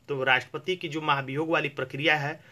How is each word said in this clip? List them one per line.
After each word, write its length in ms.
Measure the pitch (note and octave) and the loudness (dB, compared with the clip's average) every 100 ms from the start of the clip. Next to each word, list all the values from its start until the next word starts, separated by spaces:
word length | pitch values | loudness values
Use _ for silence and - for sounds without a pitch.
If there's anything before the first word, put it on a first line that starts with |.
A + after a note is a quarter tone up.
| - | -8
तो 140 | C#3+ | -2
राष्ट्रपति 520 | C3 B2+ - D3+ C#3+ F3+ | 4 4 2 -6 -4 -4
की 120 | E3+ | -4
जो 140 | D3+ | -4
महाभियोग 480 | D3+ C#3 C3 C3+ D#3+ | 2 0 0 -2 0
वाली 200 | D#3+ D3+ | 0 0
प्रक्रिया 460 | C#3 C3 C3+ D#3 D3+ | -4 -6 -2 2 2
है 220 | C#3+ D#3+ - | 0 -6 -12